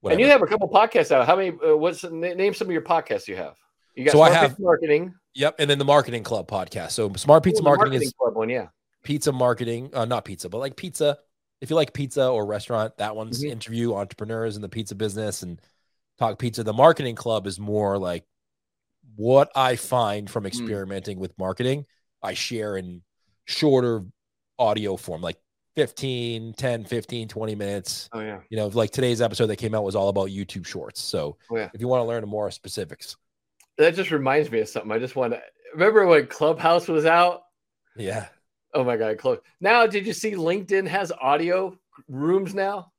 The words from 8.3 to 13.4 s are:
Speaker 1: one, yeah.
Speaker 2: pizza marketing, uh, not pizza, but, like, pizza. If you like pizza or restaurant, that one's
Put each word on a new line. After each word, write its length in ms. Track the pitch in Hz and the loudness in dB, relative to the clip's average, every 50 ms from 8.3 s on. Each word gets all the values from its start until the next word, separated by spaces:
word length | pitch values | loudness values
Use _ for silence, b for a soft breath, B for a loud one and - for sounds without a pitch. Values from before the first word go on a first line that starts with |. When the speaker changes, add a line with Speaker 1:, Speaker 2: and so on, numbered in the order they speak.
| 107 | 0
Speaker 1:
one, 120 | 110 110 117 | -2 -4 -2
yeah. 200 | 123 123 101 - _ _ _ _ _ _ _ | -2 -6 -6 -8 _ _ _ _ _ _ _
Speaker 2:
pizza 300 | - 147 147 - 151 135 | -4 -4 -2 0 -2 0
marketing, 580 | 127 127 123 120 110 123 117 117 117 127 139 - | 2 2 2 2 0 -2 -6 -6 -6 -8 -8 -6
uh, 120 | 131 113 | -4 -4
not 180 | 113 123 113 - | -2 -2 -4 -4
pizza, 240 | - 98 87 - 90 | -8 -14 -12 -12 -10
but, 100 | 90 110 | -8 -8
like, 180 | 135 139 - | -8 -8 -10
pizza. 420 | - - 185 - - 156 147 139 - _ _ _ _ _ _ _ _ | -10 -14 -12 -6 0 0 0 0 -2 _ _ _ _ _ _ _ _
If 80 | - 123 | -8 -2
you 80 | 156 | 2
like 160 | 165 156 - _ | 2 2 0 _
pizza 340 | - 143 131 - 143 135 | -8 -8 -6 0 0 0
or 200 | 127 127 113 104 | 2 2 0 -2
restaurant, 500 | 101 104 104 107 - 123 110 107 110 _ | -2 -4 -6 -6 -4 -2 -2 -2 -4 _
that 180 | _ 101 107 110 | _ -6 -4 -4
one's 280 | 110 110 113 120 120 | -6 -10 -8 -8 -8